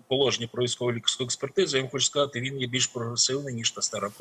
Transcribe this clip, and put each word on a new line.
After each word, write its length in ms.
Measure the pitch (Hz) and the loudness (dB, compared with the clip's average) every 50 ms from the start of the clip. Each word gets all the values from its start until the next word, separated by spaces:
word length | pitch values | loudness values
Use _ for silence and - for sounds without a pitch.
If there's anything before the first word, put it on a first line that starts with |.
| - - | -4 0
положення 420 | 131 135 139 123 107 - 117 - | 2 4 4 4 2 0 -2 -4
про 120 | - 120 123 | -2 0 0
військово-лікарську 600 | 120 - - 123 123 117 113 - - - - 131 | 0 0 0 0 0 0 0 0 -2 -2 0 -2
експертизу, 540 | 123 - - 139 131 - 196 185 156 139 135 | -4 -4 -2 -4 -2 2 2 2 4 2 0
я 60 | 131 | 0
вам 80 | 127 | 0
хочу 140 | - 131 120 | 0 0 0
сказати, 360 | - - 143 143 139 - 120 | 2 2 2 0 0 0 -4
він 200 | 127 135 139 135 | -4 -4 -2 -4
є 60 | 127 120 | -2 -2
більш 200 | 120 127 123 - | 0 0 0 0
прогресивний, 640 | - 120 117 117 120 117 - - 131 143 143 135 120 | -2 -2 -4 -2 0 0 2 2 2 -2 -2 -4 -4
ніж 180 | 113 110 - | -2 -2 -2
та 100 | - 101 | -2 -2
стара, 300 | - - - 101 98 101 - - | -4 -4 -2 -2 -4 -4 -4 -4